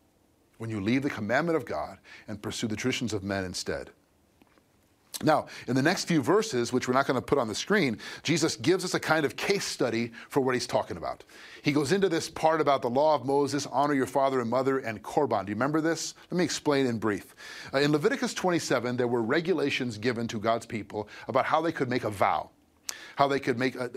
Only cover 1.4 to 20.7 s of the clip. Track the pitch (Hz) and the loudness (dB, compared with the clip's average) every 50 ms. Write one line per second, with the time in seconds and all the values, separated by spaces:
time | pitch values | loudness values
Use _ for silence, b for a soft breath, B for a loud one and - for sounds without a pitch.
1.4 | 165 170 160 156 113 - 98 76 76 - - - B B B B B B 107 98 | 2 2 0 0 0 -2 -6 -6 -6 -8 -10 -16 B B B B B B -12 -8
2.4 | - 110 101 - - 113 107 98 - 127 123 - 127 107 107 101 92 101 98 98 | -8 -8 -6 -4 -2 -2 -2 -2 -2 -2 -2 -2 -2 -4 -4 -4 -4 -2 -2 -2
3.4 | 92 90 90 - - - 85 69 60 - - _ _ _ _ _ _ _ _ _ | -4 -4 -6 -8 -6 -6 -6 -6 -8 -10 -16 _ _ _ _ _ _ _ _ _
4.4 | - _ _ _ _ _ _ _ _ _ _ _ _ _ - - - 151 151 127 | -20 _ _ _ _ _ _ _ _ _ _ _ _ _ -10 -2 2 2 2 2
5.4 | - B B B B B 123 131 131 160 190 - - - 175 151 117 120 170 214 | 0 B B B B B 0 2 2 2 2 0 0 0 0 2 2 4 2 2
6.4 | - - - 120 120 113 123 127 - 127 123 131 139 - 139 123 - - - 139 | 2 0 -2 -2 -2 0 -2 -2 0 2 2 2 2 2 0 -2 0 0 0 0
7.4 | 120 110 101 - - - 190 214 165 127 110 - B B B B B - 170 160 | 0 -2 -4 -6 -2 0 2 2 2 0 -2 -4 B B B B B 0 0 2
8.4 | - 233 - - 117 156 185 185 165 175 - 160 - - 156 160 147 131 - - | 2 0 -2 0 2 2 2 2 0 -2 -4 -2 0 2 2 2 2 0 -2 -2
9.4 | - - 202 196 - - - - 151 120 110 113 117 117 B B B B - 143 | 0 0 0 0 0 -4 -2 -2 0 0 0 0 -2 -4 B B B B 0 0
10.4 | 127 131 123 123 120 - - 117 - - 107 85 73 64 65 - - B B B | 2 2 0 0 0 0 -2 -2 -2 -2 -6 -8 -6 -8 -8 -8 -12 B B B
11.4 | B B B B B 147 143 147 151 127 180 202 196 185 165 160 - - - - | B B B B B 2 2 2 2 2 2 2 2 2 2 0 -2 -4 -4 2
12.4 | - 160 160 160 151 139 139 127 - 120 120 135 147 156 151 139 117 135 139 143 | 2 4 4 4 4 4 4 4 2 2 2 4 4 4 4 2 2 2 2 2
13.4 | 143 131 - 143 123 123 117 127 143 147 147 135 127 120 - 143 135 139 135 127 | 2 2 0 -2 -4 -2 0 2 2 2 2 2 0 2 2 2 2 2 2 2
14.4 | 120 113 120 131 135 135 135 131 - 113 107 110 - - - 160 147 120 113 101 | 0 2 0 2 2 2 0 0 -2 -4 -8 -8 -8 -2 0 0 2 2 2 0
15.4 | 95 101 107 104 127 143 151 160 151 165 165 156 - - - B B B 165 175 | 0 -2 -2 0 0 0 0 0 0 0 -2 -2 -4 -10 -10 B B B -2 0
16.4 | 175 139 - - - 151 143 139 135 123 117 110 101 110 101 92 - - - B | 0 0 -2 -2 0 2 2 2 2 2 0 0 0 0 0 -2 -4 -12 -20 B
17.4 | B B B B B B B 135 143 147 147 147 147 226 277 269 262 226 - - | B B B B B B B 2 2 4 4 4 2 2 0 0 -2 -4 -4 -2
18.4 | - 185 175 160 - - 147 123 110 123 123 123 123 120 120 120 113 107 143 165 | 0 0 0 0 0 2 0 0 0 0 0 0 0 2 2 2 2 2 0 0
19.4 | 170 175 185 147 139 143 - - 135 123 104 107 104 127 120 113 117 107 - 110 | 2 0 0 0 0 0 0 -2 -4 -4 -6 -2 -2 -2 0 0 -4 -4 -4 -2
20.4 | 98 113 117 113 - - | 0 0 0 0 -2 -6